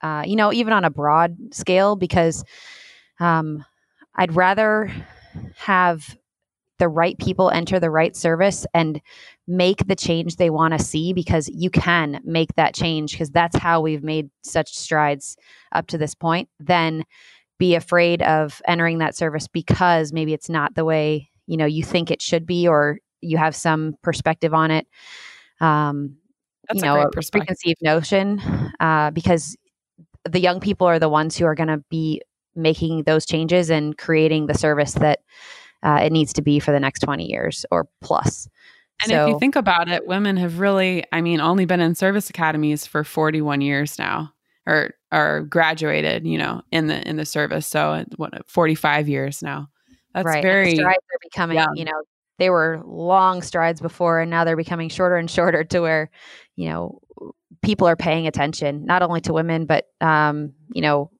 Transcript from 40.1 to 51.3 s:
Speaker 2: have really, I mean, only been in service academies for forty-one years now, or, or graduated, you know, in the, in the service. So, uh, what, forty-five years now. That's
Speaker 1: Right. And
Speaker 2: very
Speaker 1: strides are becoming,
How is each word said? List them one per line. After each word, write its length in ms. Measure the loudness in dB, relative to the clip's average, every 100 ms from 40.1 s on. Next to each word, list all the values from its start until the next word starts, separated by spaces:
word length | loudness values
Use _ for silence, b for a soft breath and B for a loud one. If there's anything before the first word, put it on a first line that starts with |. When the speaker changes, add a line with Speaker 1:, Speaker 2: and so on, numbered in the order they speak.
| -2 0 0
Speaker 2:
have 220 | -2 0
really, 460 | 0 2 2 -2 -4
I 80 | -2
mean, 200 | 0 2
only 260 | 2 2 2
been 120 | 2
in 160 | 2
service 340 | 2 0 0 -4
academies 560 | -2 -2 0 0 -2
for 200 | -4 -6
forty-one 560 | -4 -2 0 0 -2 0
years 360 | 0 0 -2 -4
now, 360 | -4 -4 -6 -14 _ _ -2
or, 280 | 0 -2 -6 _
or 300 | 0 0 0
graduated, 840 | -2 0 0 0 -2 0 0 -2 -2
you 100 | -4
know, 260 | -4 -6 -4
in 160 | -2 -2
the, 200 | -4 -6
in 60 |
the 100 | -6
service. 400 | -6 -4 -4 -4
So, 280 | -4 -2 -2
uh, 120 | -2 -8 -10
what, 340 | -12 -12 -6
forty-five 580 | 0 0 0 0 0 0
years 320 | -2 -4 -8
now. 280 | -10 -10 -12 b b b b
That's 120 | -6 -2
Speaker 1:
Right. 120 | 0
And 40 |
Speaker 2:
very 320 | 2 2 2
Speaker 1:
strides 220 | 2 2 0
are 240 | -2 -10
becoming, 360 | -10